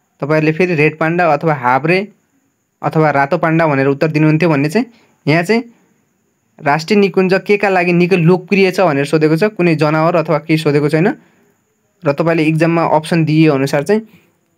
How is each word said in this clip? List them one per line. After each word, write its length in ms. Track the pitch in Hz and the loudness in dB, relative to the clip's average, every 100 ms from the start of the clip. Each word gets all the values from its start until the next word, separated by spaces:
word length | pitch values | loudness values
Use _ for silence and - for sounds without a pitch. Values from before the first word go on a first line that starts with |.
| _ - | _ -10
तपाईँहरूले 300 | 139 156 156 | -4 0 0
फेरि 240 | 156 180 156 | 0 -2 0
रेड 220 | 156 156 | 0 0
पान्डा 360 | 160 175 170 | -4 0 0
अथवा 200 | 147 165 | 0 -2
हाब्रे 540 | 143 123 131 156 185 202 _ _ _ _ _ _ _ | -2 0 0 0 -2 -4 _ _ _ _ _ _ _
अथवा 260 | 143 160 151 | -4 0 0
रातो 280 | 139 139 170 | 0 0 0
पान्डा 300 | 165 160 160 | 0 0 0
भनेर 200 | 135 135 | 0 0
उत्तर 200 | 139 160 | 0 -2
दिनुहुन्थ्यो 420 | 151 156 156 170 | 0 0 2 0
भन्ने 200 | 139 147 | 0 -2
चाहिँ 180 | 208 240 _ _ _ 139 | -2 -4 _ _ _ -2
यहाँ 160 | 165 | 0
चाहिँ 200 | 175 233 247 _ _ _ _ _ _ _ _ - | 0 -2 -4 _ _ _ _ _ _ _ _ -8
राष्ट्रिय 380 | 147 151 160 208 | -2 -2 0 0
निकुञ्ज 340 | 196 196 185 190 190 | 2 2 0 0 0
के 100 | 202 | 0
का 120 | 208 | 0
लागि 240 | 185 175 | 0 0
निकै 240 | 175 175 185 | 0 2 2
लोकप्रिय 540 | 160 180 185 190 190 | 2 0 0 0 0
छ 80 | 185 | 2
भनेर 260 | 180 139 143 | 0 0 -2
सोधेको 320 | 160 156 160 | 0 0 0
छ, 60 | |
कुनै 320 | 214 - 175 156 | -2 0 0 0
जनावर 400 | 151 156 160 170 | 0 0 0 0
अथवा 220 | 160 147 | 0 -2
केही 200 | - 156 | -2 -2
सोधेको 320 | 151 143 147 | 0 0 0
छैन। 180 | 156 196 311 _ _ _ _ _ _ _ _ 151 | 0 0 -2 _ _ _ _ _ _ _ _ -4
र 60 | |
तपाईँले 320 | 139 165 165 | -2 0 0
इक्जाममा 400 | 156 160 165 170 | 0 0 0 0
अप्सन 420 | 160 156 160 170 151 | 0 0 0 0 2
दिए 240 | 156 156 | 2 4
अनुसार 340 | 139 139 147 | 2 0 -2
चाहिँ, 180 | 151 214 220 _ _ _ _ | 0 -2 -4 _ _ _ _